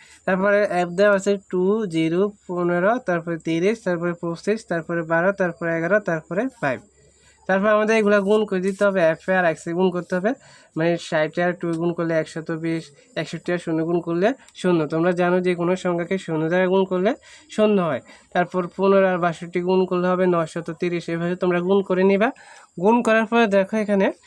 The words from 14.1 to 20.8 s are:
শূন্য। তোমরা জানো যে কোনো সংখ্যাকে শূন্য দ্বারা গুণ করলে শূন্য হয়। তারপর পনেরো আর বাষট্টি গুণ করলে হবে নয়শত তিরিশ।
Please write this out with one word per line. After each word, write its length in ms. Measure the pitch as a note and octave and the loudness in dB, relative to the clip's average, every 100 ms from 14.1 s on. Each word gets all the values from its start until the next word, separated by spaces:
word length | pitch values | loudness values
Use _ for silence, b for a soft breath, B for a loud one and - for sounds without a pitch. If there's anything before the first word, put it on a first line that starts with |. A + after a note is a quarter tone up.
| E3+ G3 C4+ B - | 0 0 -2 B -6
শূন্য। 240 | F#3 F3 D3+ | 0 0 0
তোমরা 240 | D#3+ E3+ | 0 0
জানো 240 | F3 F3+ F3+ | 2 2 2
যে 140 | F#3 F3 | 0 0
কোনো 160 | E3+ F#3 | -2 -2
সংখ্যাকে 400 | F#3 E3+ E3+ F#3+ | -2 -4 -2 -6
শূন্য 260 | - D#3+ D#3+ | -4 -4 0
দ্বারা 200 | F3+ F#3 | 0 2
গুণ 160 | F#3+ F#3+ | 2 0
করলে 260 | F#3 F#3+ D4 B B B | 0 -2 -2 B B B
শূন্য 260 | - G#3+ G#3 | 0 2 2
হয়। 200 | E3+ B2+ - B B | 0 -4 -8 B B
তারপর 300 | F#3 F3 F3+ F3 | -4 -2 -2 -6
পনেরো 340 | - F#3+ G3 F#3+ | -2 2 4 4
আর 120 | F3+ | 2
বাষট্টি 400 | F3 E3 F3 F3+ | -2 -4 -6 -4
গুণ 200 | F3 F#3 F#3 | 0 0 2
করলে 220 | F3+ F3+ | 0 0
হবে 180 | F3+ F#3 | 2 2
নয়শত 400 | E3+ D#3+ - D#3+ | 2 -2 -6 -10
তিরিশ। 260 | E3 | -6